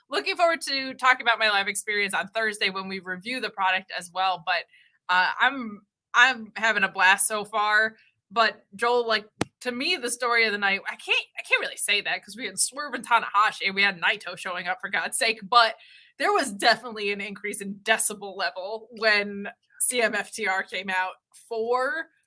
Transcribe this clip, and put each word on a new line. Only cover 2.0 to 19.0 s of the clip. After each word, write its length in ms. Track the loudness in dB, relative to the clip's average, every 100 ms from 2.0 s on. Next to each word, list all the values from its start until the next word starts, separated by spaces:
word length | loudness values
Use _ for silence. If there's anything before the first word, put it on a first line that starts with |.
| 0
on 140 | -2 -4
Thursday 360 | -2 -2 0 -2
when 180 | -2 -6
we 100 | -8
review 420 | -8 -8 -6 -4
the 100 | -4
product 420 | 0 0 0 -2 -12
as 140 | -8
well. 300 | -2 0 0
But, 200 | -2 -2 -4 _ _ _ 0
uh, 220 | 2 2 4
I'm, 420 | 2 2 -8 -10 _ _ _ 6
I'm 360 | 6 4 -6
having 300 | -2 0 2
a 40 | 0
blast 380 | 4 6 6 2
so 180 | -2
far. 520 | -4 -2 2 2 2 -4 _ _ _
But 340 | 2 2 0 _
Joel, 320 | -2 2 2 2
like, 200 | -2 -2 -6 -6 -6
to 100 | -8
me, 240 | -4 -2 -2
the 140 | -4
story 360 | -2 0 2 2
of 60 |
the 60 | 2
night, 220 | 0 -2 -4
I 100 | -8
can't, 280 | -2 -2 -2 -10
I 40 |
can't 180 | -2 0
really 160 | -2 -4
say 240 | 0 0
that 240 | 0 -6
'cause 120 | -8 -12
we 100 | -8
had 120 | -4
Swerve 360 | -4 -4 -8
and 120 | -8 2
Tanahashi, 600 | 2 2 2 2 0 -2
and 80 |
we 80 | 2
had 180 | 0 2
Naito 360 | -2 -2 -6 -10
showing 300 | -8 -6 -4
up, 100 | -6
for 80 | -4
God's 300 | -4 -2 0
sake. 220 | 0 -2
But 320 | 2 4 4 2 -16 -20 -16 -2
there 140 | 2
was 200 | 2 0
definitely 600 | 2 2 2 0 -6 -4
an 80 | -4
increase 400 | -6 -8 -10 -8
in 200 | -10 -6
decibel 540 | 0 2 0 -4 -10 -4
level 520 | -4 -4 -8 -10 -12
when 560 | 0